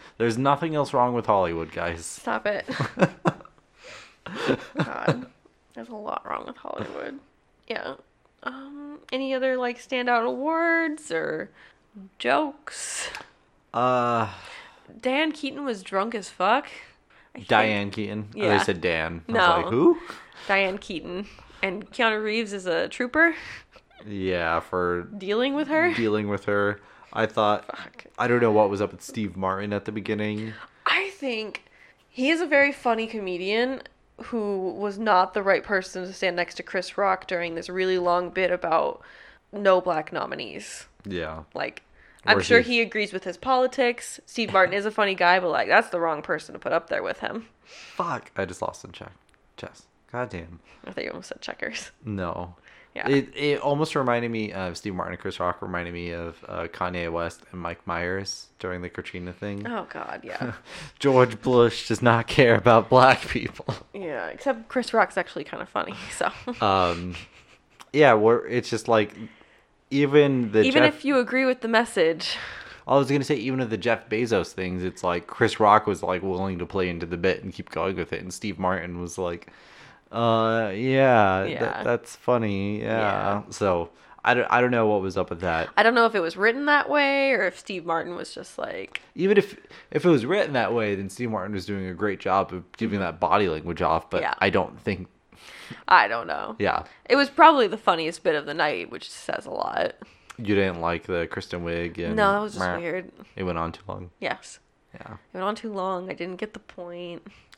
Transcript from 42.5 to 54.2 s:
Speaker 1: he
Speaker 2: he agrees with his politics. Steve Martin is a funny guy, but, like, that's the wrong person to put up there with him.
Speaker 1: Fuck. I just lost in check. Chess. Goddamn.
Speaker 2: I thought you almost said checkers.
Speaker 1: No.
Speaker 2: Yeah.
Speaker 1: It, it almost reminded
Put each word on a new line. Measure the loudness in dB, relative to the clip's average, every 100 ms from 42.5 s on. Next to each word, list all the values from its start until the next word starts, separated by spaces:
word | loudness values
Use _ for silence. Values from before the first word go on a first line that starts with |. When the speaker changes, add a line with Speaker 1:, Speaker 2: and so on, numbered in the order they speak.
| 4
Speaker 1:
he | 4 0
Speaker 2:
he |
agrees | 0 -2 -6
with | -6
his | -8 -6
politics. | 0 2 2 0 0 -2 -10 -16 -10
Steve | -6 0
Martin | 4 4
is | 2 -2
a |
funny | 0 0
guy, | 4 4 4
but, | 4
like, | 0 4
that's | 4 4
the | 0
wrong | -2 -2
person | -4 -6 -6
to | -10
put | -2
up | -2 -2
there | -4
with | -4 -4
him. | -6 -8 -12 _
Speaker 1:
Fuck. | _ -20 -12 -6 -4 -6 -8 -6
I |
just | -6 -6
lost | -8 -8
in | -14
check. | -18 -18 -20 _ _ _ -18
Chess. | -18 -18 _ _ _
Goddamn. | -8 -8 -8 -12 -18 _ -20 -14
Speaker 2:
I |
thought | -10
you | -8
almost | -10 -12
said | -12
checkers. | -12 -8 -8 -8 -14 _
Speaker 1:
No. | -8 -6 -4 -6 -10 -14 -20 -20 _
Speaker 2:
Yeah. | -6 0
Speaker 1:
It, | 2 0 -2
it | -2 0
almost | 0 0 0
reminded | 0 0 0